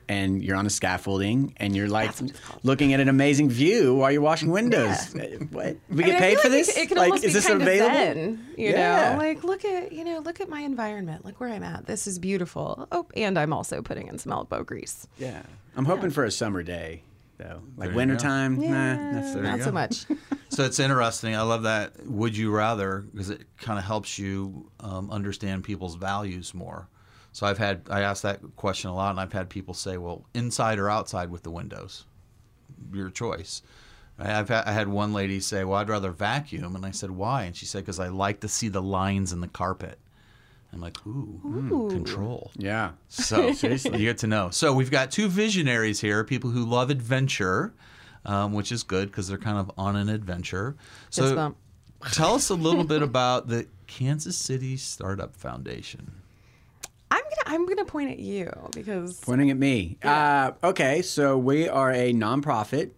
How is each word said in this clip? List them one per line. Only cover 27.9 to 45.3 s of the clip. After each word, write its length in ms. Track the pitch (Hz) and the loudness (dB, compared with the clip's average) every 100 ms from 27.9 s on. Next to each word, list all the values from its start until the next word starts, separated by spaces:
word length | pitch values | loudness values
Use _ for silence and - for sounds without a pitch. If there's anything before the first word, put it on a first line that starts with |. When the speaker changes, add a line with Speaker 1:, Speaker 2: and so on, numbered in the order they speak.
Speaker 3:
I 120 | 101 | 0
ask 200 | 101 98 | 0 0
that 180 | 104 98 - | -4 -4 -8
question 340 | - 101 95 95 | -6 -4 -4 -4
a 60 | |
lot, 160 | 90 98 | -2 -2
and 80 | 95 | -2
I've 120 | 95 | -4
had 180 | 98 90 | -6 -6
people 240 | 98 90 | -8 -10
say, 240 | 87 95 90 | -8 -6 -6
"Well, 260 | 85 82 - | -8 -10 -8
inside 440 | 120 120 - 113 107 | -6 -4 0 0 2
or 100 | 101 | 0
outside 420 | 107 - 98 90 | 0 -2 -6 -6
with 120 | 87 | -8
the 80 | 82 | -10
windows? 540 | 82 - - - - - - _ _ _ _ - - - | -10 -10 -12 -14 -16 -20 -20 _ _ _ _ -20 -20 -10
Your 180 | 98 92 | -8 -8
choice." 500 | - 117 - - - - - - - - - | -6 -6 -6 -8 -14 -14 -20 -20 -20 -20 -8
I, 180 | 98 107 | -2 -2
I've 100 | 101 | 2
ha-, 140 | 113 | 2
I 80 | 107 | 2
had 140 | 107 101 | 0 0
one 240 | 101 104 | 0 0
lady 280 | 104 98 98 | 0 0 -2
say, 240 | - 101 | -2 -2
"Well, 140 | 95 98 | 0 0
I'd 80 | 104 | 0
rather 240 | 107 95 | -2 -2
vacuum." 640 | 85 104 135 151 - 87 92 | -2 -2 -2 -4 -8 -8 -8
And 100 | 95 | -8
I 60 | |
said, 180 | 95 98 | -8 -8
"Why?" 320 | 92 104 135 | -6 -2 -2
And 140 | 90 90 | -4 -8
she 100 | - | -10
said, 180 | 101 | -8
"'Cause 140 | 95 90 | -8 -6
I 100 | 90 | -4
like 300 | 95 98 107 | 0 -2 -2
to 80 | 107 | -4
see 200 | - 113 | -2 -2
the 120 | 95 | -2
lines 520 | 95 95 95 98 90 | 0 0 2 2 0
in 80 | 87 | -4
the 80 | 87 | -8
carpet." 500 | - 90 92 87 - _ _ _ - _ - _ | -4 -4 -4 -8 -14 _ _ _ -20 _ -20 _
I'm 80 | 87 | -12
like, 240 | 85 - 107 | -12 -12 -10
"Ooh, 340 | 135 107 85 | -8 -8 -10
Speaker 2:
Ooh. 440 | 285 302 135 294 214 | -8 -6 -2 0 0
Speaker 3:
control." 600 | 185 - - 107 123 - - | -2 -4 -6 -6 -6 -10 -8
Speaker 1:
Yeah. 360 | 98 110 98 - _ | -2 -2 -2 -6 _
Speaker 3:
So 440 | - - 110 247 | -6 0 4 4
Speaker 1:
<laughs> 0 | |
Seriously. 460 | - - 131 - 110 | 2 0 0 0 2
Speaker 3:
you 60 | 110 | 0
get 120 | 113 | 2
to 100 | 110 | 0
know. 220 | 107 90 | 0 0
So 220 | - 156 | 2 4
we've 200 | 131 127 | 4 4
got 180 | 139 131 | 2 2
two 160 | - | 0
visionaries 720 | 208 | 2